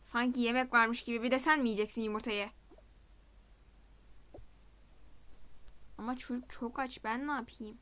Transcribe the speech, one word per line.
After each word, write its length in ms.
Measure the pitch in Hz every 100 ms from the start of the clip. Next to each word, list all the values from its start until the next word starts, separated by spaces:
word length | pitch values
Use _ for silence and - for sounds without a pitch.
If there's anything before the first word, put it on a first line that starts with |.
Sanki 380 | - 240 247 247
yemek 320 | 233 240 254
varmış 300 | 240 226 240
gibi 200 | - 233
bir 80 | 240
de 80 | 254
sen 220 | 262 311
mi 80 | 247
yiyeceksin 340 | 208 214 -
yumurtayı? 480 | 220 214 220 208 202 - - - - - - - - - - - - - - - - - - - - - - - - - - - - - - - - - - -
Ama 180 | 294 254
çocuk 340 | - 247 247
çok 280 | - 233 240
aç. 260 | 262 -
Ben 220 | 214 233 285
ne 60 |
yapayım? 460 | 277 233 - 214 220